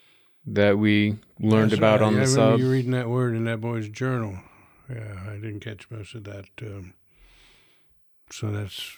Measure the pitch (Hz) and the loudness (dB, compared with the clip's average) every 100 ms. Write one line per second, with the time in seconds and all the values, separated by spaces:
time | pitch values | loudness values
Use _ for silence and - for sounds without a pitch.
0 | _ _ _ _ - 104 101 101 107 104 | _ _ _ _ -4 2 4 4 4 4
1 | 104 107 _ - 107 110 110 104 110 107 | 2 -2 _ -4 2 4 4 4 4 6
2 | 107 107 - - 110 117 127 131 123 127 | 4 4 4 4 6 4 2 0 0 -2
3 | 117 123 123 113 113 113 117 117 107 107 | -2 0 0 0 -2 -4 -4 -6 -6 -6
4 | 131 127 110 92 - _ _ _ - 120 | -4 -2 -4 -8 -16 _ _ _ -14 -12
5 | 107 95 98 104 110 104 113 98 - 110 | -12 -12 -12 -10 -10 -10 -12 -14 -14 -16
6 | 98 113 101 101 98 - 110 101 92 _ | -14 -16 -14 -16 -16 -16 -14 -14 -16 _
7 | _ _ _ _ _ _ _ _ _ _ | _ _ _ _ _ _ _ _ _ _
8 | _ _ _ - 107 104 101 - - | _ _ _ -10 -8 -6 -8 -10 -14